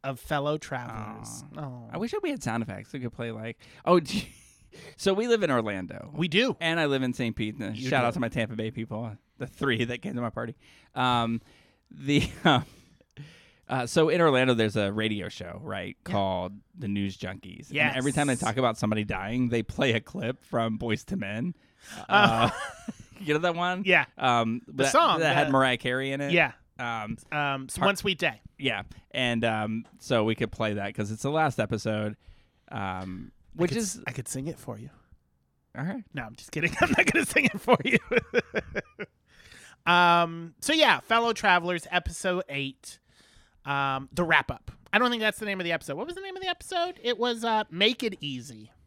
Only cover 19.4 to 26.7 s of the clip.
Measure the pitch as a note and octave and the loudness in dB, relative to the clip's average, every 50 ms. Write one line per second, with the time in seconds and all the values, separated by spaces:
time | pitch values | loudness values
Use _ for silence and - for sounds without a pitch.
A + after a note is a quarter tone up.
19.4 | B2+ A#2+ A#2+ A#2 G#2 - - - D3 C3 A2+ A2+ - - - F#3+ E3+ A#2 C3 _ | 0 2 2 0 -2 -2 -2 2 2 2 2 2 -2 -6 -10 -6 -4 -4 -6 _
20.4 | _ _ - A#2+ A2+ A2+ A2 G#2+ - A#2 G#2+ - - - G2 F#2+ G2+ G2 G#2 A2+ | _ _ -2 0 0 0 -2 -2 -2 -2 -2 -2 -2 -8 -6 -6 -6 -6 -6 -4
21.4 | B2+ F3+ - _ _ _ _ _ - - - - - - G3 G#3 G#3 - A2+ A#2 | -6 -6 -8 _ _ _ _ _ -20 -18 -16 -14 -2 2 6 6 6 6 6 4
22.4 | - - - - - - - - - - - - - - - - G3 D3+ D3 D3+ | 4 2 2 -4 -10 -10 -12 -12 -14 -14 -14 -14 -20 -20 -16 -10 -2 0 2 2
23.4 | E3+ F3+ E3+ E3 F3 F3+ F3+ F#3 - F#3 F3+ D#3+ C#3 - _ - - B2+ A#2+ A#2 | 2 0 0 0 -2 -2 -2 -4 0 2 4 2 2 0 _ 0 2 4 4 4
24.4 | A2+ A2+ A2+ B2 - - D3 C3+ C3+ C3+ C3 D4+ E4+ C4 F3+ D#3 D#3+ D3+ C3+ D3 | 4 2 -2 -4 -6 -10 -2 0 2 4 6 6 6 6 4 2 2 2 4 2
25.4 | D3 D3 C3+ C3+ C3 C3 B2 A#2 - B2+ B2 C3 C3+ C3+ C#3 C#3 C#3+ C#3+ E3+ F3 | 2 4 4 4 4 4 2 0 0 -2 -2 -2 -2 -2 -4 -4 -2 2 4 4
26.4 | D#3 B2 - _ _ _ | 4 2 0 _ _ _